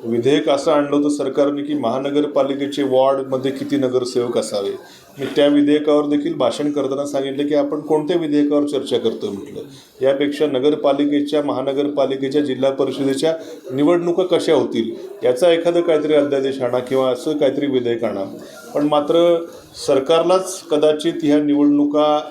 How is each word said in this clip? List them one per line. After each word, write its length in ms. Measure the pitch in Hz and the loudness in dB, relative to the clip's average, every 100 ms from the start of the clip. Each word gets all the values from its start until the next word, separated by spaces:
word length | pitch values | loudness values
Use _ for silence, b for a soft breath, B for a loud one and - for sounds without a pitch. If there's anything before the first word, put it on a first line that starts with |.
विधेयक 460 | 113 120 120 151 151 | -2 0 2 2 2
असं 220 | 139 160 | 0 2
आणलं 240 | 147 143 147 | 2 2 0
होतं 140 | 147 | 0
सरकारने 520 | 147 131 131 143 143 | -2 -2 0 0 0
की 120 | 147 | -4
महानगरपालिकेचे 1080 | 147 117 127 143 143 143 143 135 135 139 - | -2 -2 -2 -2 -2 0 0 0 -2 -4 -2
वॉर्डमध्ये 680 | 135 127 135 139 131 131 135 | 0 4 4 2 -2 -2 -2
किती 260 | 131 143 139 | -4 -2 0
नगरसेवक 600 | 131 123 120 127 120 120 | 0 0 0 -2 0 -2
असावे. 340 | 104 104 101 95 B B B - | -2 -4 -4 -6 B B B -10
मी 60 | 139 - | -4 2
त्या 120 | 143 | 4
विधेयकावर 580 | 147 147 143 151 147 147 | 4 4 2 4 2 2
देखील 280 | 147 151 | 0 -2
भाषण 380 | 165 123 113 147 | 0 -2 0 -4
करताना 340 | 143 135 135 143 | -2 -2 -4 -4
सांगितलं 420 | 143 139 135 147 | -4 -4 -4 0
की 80 | 147 | 0
आपण 240 | 143 156 | 0 -4
कोणत्या 380 | 151 156 151 175 | 0 0 2 -2
विधेयकावर 500 | 160 147 147 147 147 | 2 2 2 2 0
चर्चा 300 | 139 113 120 | -4 -2 0
करतोय 320 | 113 - 104 | 0 -4 -8
म्हटलं. 320 | 98 - - - B B - | -8 -12 -14 -16 B B -2
यापेक्षा 460 | 131 139 147 143 151 | 0 2 -2 0 -2
नगरपालिकेच्या, 960 | 131 143 147 143 143 147 143 143 151 | 2 0 2 0 2 2 0 0 -2
महानगरपालिकेच्या, 960 | 143 123 139 139 147 143 131 135 135 147 | -2 -2 -2 -2 -2 0 -2 -2 -2 0
जिल्हा 300 | 147 127 135 | -2 0 0
परिषदेच्या 640 | 131 131 131 139 135 160 160 B B - | 0 -2 0 -2 0 0 -2 B B -8
निवडणुका 520 | 131 147 175 175 175 | 0 2 2 2 0
कशा 300 | 185 165 - | 0 0 2
होतील 420 | 147 117 117 113 - B - | 2 2 -2 -4 -6 B -4
याचा 280 | 120 127 175 | -2 2 4
एखादं 300 | 165 170 175 | 4 2 2
काहीतरी 320 | 170 151 151 | 2 0 2
अध्यादेश 480 | 151 139 135 135 131 | 2 2 0 -2 -2
आणा 180 | 123 123 | -2 -2
किंवा 300 | 127 131 131 | 0 0 0
असं 280 | 120 160 151 | 0 -2 0
काहीतरी 300 | 143 131 143 | 0 0 0
विधेयक 360 | 127 120 117 | 0 0 -2
आणा. 200 | 113 98 98 - B B B 147 | -2 -4 -8 -10 B B B -2
पण 120 | 147 | 2
मात्र 580 | 151 147 165 170 170 170 B B - - | 0 2 2 4 2 -2 B B -10 0
सरकारलाच 720 | 139 135 165 170 185 185 - | 0 4 2 4 0 0 -10
कदाचित 520 | - 147 151 151 165 160 | -4 2 2 2 -2 -2
ह्या 160 | 147 147 | 2 2
निवडणुका 840 | 147 143 147 143 147 151 151 151 - | 2 2 4 4 2 2 2 0 -2